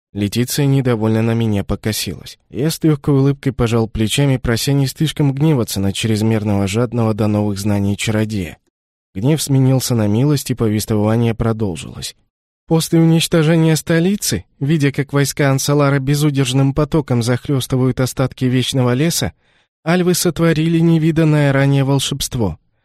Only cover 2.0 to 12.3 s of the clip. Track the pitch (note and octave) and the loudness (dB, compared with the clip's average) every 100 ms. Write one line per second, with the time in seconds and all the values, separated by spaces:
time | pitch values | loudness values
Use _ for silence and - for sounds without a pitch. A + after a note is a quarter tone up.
2 | - D#2+ - - _ G2 D#3 - D#3+ D3 | -6 -10 -14 -20 _ -4 -4 0 0 0
3 | - C#3 C#3 C#3 C#3 B2 A#2 A#2 A2+ - | 2 2 2 0 -4 -2 0 0 0 -2
4 | G#2+ - C#3+ C3 - A#2 - C#3 C3+ - | -2 0 0 0 0 -2 0 0 0 -2
5 | D#3 - C#3+ C3+ D#3 C#3+ G#2+ - G2 F#2+ | -4 0 -2 0 2 2 0 -2 -4 -2
6 | A2 G#2+ A2 A2+ G#2 G2+ G2 G#2 B2 A#2+ | -2 0 0 0 0 -2 0 -2 -2 0
7 | A2 G#2+ G#2+ G#2 G#2 G2 G#2 G#2 G2+ G2+ | -2 0 0 0 -2 -2 -2 -2 0 -2
8 | - G#2+ G#2+ G#2+ D#2+ - _ _ _ _ | -2 -2 -2 -4 -8 -10 _ _ _ _
9 | _ F#2+ B2 D#3 - C3+ C3 C3 - A#2+ | _ -4 0 0 0 2 2 2 0 0
10 | G#2 G#2+ C#3+ D3 - B2 A2+ G#2+ - A2 | 0 2 2 0 -2 -2 0 0 -2 0
11 | G#2 A2+ A#2 A2 A2+ A2 G#2+ D#2+ A#1+ - | 0 2 0 0 -2 -2 -4 -6 -12 -14
12 | - - _ | -14 -14 _